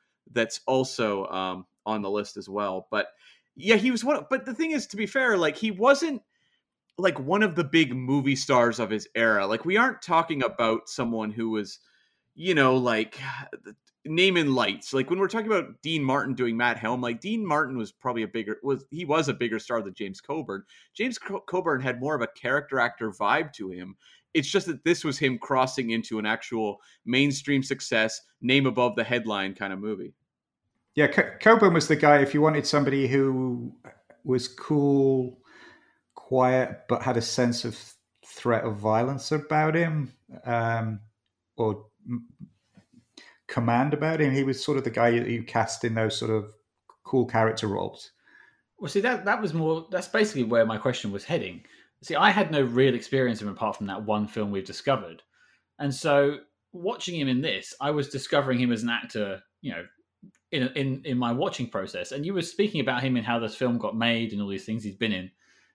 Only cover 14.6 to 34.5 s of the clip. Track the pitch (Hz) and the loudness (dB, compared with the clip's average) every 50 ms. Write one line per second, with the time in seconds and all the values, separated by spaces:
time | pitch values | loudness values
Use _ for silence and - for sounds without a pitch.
14.6 | 113 101 101 - - - - 135 131 135 175 190 196 185 208 226 208 220 214 180 | 2 0 -2 -4 -6 -2 -2 0 0 0 0 0 0 0 -2 -2 0 0 0 0
15.6 | 147 - - _ - 156 165 156 139 131 131 139 101 135 127 120 127 120 113 117 | 0 -4 -10 _ -6 -4 -2 0 0 0 0 0 0 -2 -2 -2 0 0 0 2
16.6 | 120 123 113 113 110 110 123 123 123 120 120 113 - 196 226 226 214 175 151 151 | 2 0 0 0 -2 -4 -2 -2 -4 -4 -6 -6 -6 -6 -4 -4 -2 0 0 0
17.6 | 156 127 131 123 110 98 - _ - 127 117 117 110 95 - 113 104 104 107 - | 0 -2 -4 -6 -8 -8 -10 _ -6 -4 -4 -4 -4 -4 -6 -6 -6 -6 -6 -6
18.6 | - 139 135 131 - - 143 165 180 139 151 160 156 139 123 - 123 113 110 107 | -4 -4 -4 -4 -6 -10 -12 -8 -2 0 0 0 0 0 -2 -2 -2 -2 -4 -4
19.6 | - - 123 113 101 98 92 - 104 98 95 - - - 143 160 139 - 98 139 | -4 -4 -4 -4 -4 -6 -10 -10 -10 -10 -10 -12 -12 -10 -8 -8 -8 -8 -8 -10
20.6 | - _ _ - _ _ - - 214 262 226 - - - 196 - - - 175 185 | -10 _ _ -20 _ _ -8 -6 -4 -4 -6 -8 -10 -10 -10 -10 -8 -4 -4 -2
21.6 | 165 170 143 127 131 131 120 120 131 147 156 131 117 - - - - 123 135 147 | 0 0 0 0 -2 -4 -4 -4 -4 -4 -2 -2 -4 -6 -6 -6 -4 -2 -2 -2
22.6 | 143 - 135 131 120 120 - - 117 110 98 - 104 101 127 151 160 143 - - | -2 -2 0 0 0 0 -2 -4 -6 -6 -4 0 0 2 2 2 0 -4 -8 -12
23.6 | 101 95 90 90 90 92 95 _ _ _ _ _ _ _ - 160 135 - - 190 | -10 -10 -10 -12 -14 -16 -18 _ _ _ _ _ _ _ -2 -2 0 0 0 -2
24.6 | - 175 151 - - 160 175 170 - 156 135 - 151 131 127 113 - - 139 131 | 0 -2 -6 -2 0 0 0 0 -2 -4 -2 0 0 0 0 -2 -4 0 2 2
25.6 | 131 131 - 139 123 113 113 113 - - 113 110 107 107 113 113 - - 120 113 | 2 0 0 -4 -4 -2 -2 -4 -4 -4 -4 -2 0 0 -2 -2 -4 -6 -4 -2
26.6 | 110 104 101 - _ _ _ _ - 113 123 131 143 143 135 139 - 143 143 135 | -2 -2 -4 -6 _ _ _ _ -4 0 2 4 4 4 2 -2 0 0 0 2
27.6 | 135 - 139 - - - 123 110 110 110 - - - _ _ - 110 120 131 139 | 2 0 -4 -6 -4 0 2 2 2 0 -2 -8 -16 _ _ -4 2 4 4 4
28.6 | 135 131 110 127 123 123 104 120 110 113 123 120 110 110 104 98 95 95 95 - | 4 4 2 2 2 2 2 0 -2 0 -2 -2 -2 -2 -4 -4 -4 -4 -6 -6
29.6 | 101 95 95 95 104 110 107 92 92 - - _ _ _ _ _ _ _ _ _ | -8 -8 -6 -6 -6 -6 -8 -8 -10 -14 -16 _ _ _ _ _ _ _ _ _
30.6 | _ _ _ _ _ _ - 151 147 143 - - - - - - - 220 226 220 | _ _ _ _ _ _ 2 2 2 4 4 2 0 0 0 4 6 8 8 8
31.6 | 214 190 170 165 - - 156 147 156 147 147 143 139 139 - 147 151 156 151 147 | 8 6 6 4 4 2 2 6 8 8 8 8 6 4 4 4 4 4 4 2
32.6 | 143 - - 147 143 139 135 139 135 117 131 139 139 135 131 127 131 127 120 120 | 0 2 2 2 2 2 2 2 2 2 4 4 4 2 2 0 -2 -2 -4 -4
33.6 | 117 135 - - - - - _ _ _ - _ - 127 127 123 120 - | -6 -10 -12 -16 -20 -20 -20 _ _ _ -20 _ -4 -2 -2 0 -2 -4